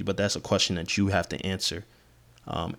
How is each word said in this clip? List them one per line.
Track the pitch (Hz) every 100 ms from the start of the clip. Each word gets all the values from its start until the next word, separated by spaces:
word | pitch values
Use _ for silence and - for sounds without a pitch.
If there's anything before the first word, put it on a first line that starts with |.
but | 98 95
that's | 101 -
a |
question | - 101 - 90
that | 82 -
you | 98
have | 95 85
to | 71 -
answer, | 92 - 85 - _ _ _ _ - -
um, | 80 85